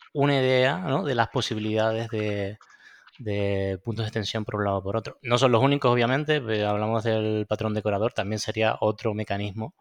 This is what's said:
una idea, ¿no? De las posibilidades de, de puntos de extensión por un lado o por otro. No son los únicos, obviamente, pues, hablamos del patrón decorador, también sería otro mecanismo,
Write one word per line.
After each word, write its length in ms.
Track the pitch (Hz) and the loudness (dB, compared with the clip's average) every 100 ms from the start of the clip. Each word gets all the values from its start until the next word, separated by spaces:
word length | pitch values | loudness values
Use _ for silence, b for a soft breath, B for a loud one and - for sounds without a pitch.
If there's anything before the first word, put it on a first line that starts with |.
| - | -10
una 220 | 147 143 143 | 0 2 4
idea, 380 | 131 127 127 165 | 4 4 4 0
¿no? 260 | 175 135 | -2 -2
De 100 | 147 | 0
las 140 | 120 120 | 0 0
posibilidades 800 | 135 - 110 107 107 110 113 110 | 0 -2 -2 -2 0 0 0 -4
de, 480 | 110 107 101 98 107 B B B B B - | -4 -2 -2 -4 -8 B B B B B -12
de 600 | 107 101 101 98 98 95 | -4 -2 0 0 -2 -4
puntos 200 | - 110 | -4 -4
de 40 | 110 | -4
extensión 360 | 113 104 113 | -4 -4 -4
por 120 | 107 104 | -4 -2
un 80 | |
lado 140 | 101 98 | 0 -2
o 40 | |
por 140 | 95 110 | -2 -6
otro. 220 | - - | -6 -12
No 160 | 117 120 | -2 2
son 140 | 127 | 4
los 100 | 120 | 4
únicos, 300 | 135 143 131 | 4 4 4
obviamente, 480 | 123 117 135 151 151 | 4 2 0 0 -2
pues, 220 | 117 107 | 0 0
hablamos 400 | 104 104 107 113 | 0 0 0 0
del 420 | 110 110 107 107 104 | 0 0 0 0 0
patrón 260 | 107 110 | -2 0
decorador, 380 | 107 107 101 113 | 0 0 0 0
también 280 | - 101 107 | -2 -4 -4
sería 360 | - 110 110 117 | -4 0 0 2
otro 340 | 107 104 113 | 0 0 -2
mecanismo, 600 | 104 107 101 104 101 117 - | -4 -4 -4 -4 -6 -10 -12